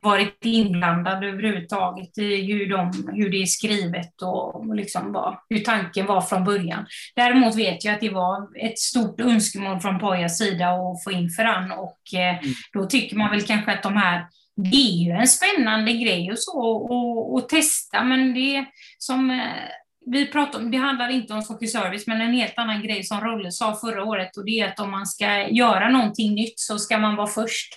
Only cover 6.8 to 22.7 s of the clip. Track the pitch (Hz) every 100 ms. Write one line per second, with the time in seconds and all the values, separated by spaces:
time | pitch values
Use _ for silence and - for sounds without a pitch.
6.8 | 208 - - - 247 254 233 220 202 175
7.8 | 208 208 220 190 180 196 208 - 226 -
8.8 | - 247 220 - 247 226 208 196 196 185
9.8 | 196 190 208 185 170 170 208 180 180 180
10.8 | 185 175 - 190 175 170 226 196 185 185
11.8 | 185 - - 185 180 175 147 127 - 208
12.8 | 190 262 214 208 208 208 202 214 214 196
13.8 | 196 202 190 175 170 _ _ - 185 247
14.8 | 254 170 170 175 247 - 381 403 226 220
15.8 | 220 233 233 180 175 226 - 330 226 220
16.8 | 240 247 240 226 226 254 254 311 302 -
17.8 | - 208 247 262 262 247 269 277 269 _
18.8 | - - - 262 262 254 240 - - -
19.8 | _ _ - 254 277 294 285 220 233 262
20.8 | 277 262 240 262 220 214 220 220 226 233
21.8 | 190 202 220 220 233 247 214 - 233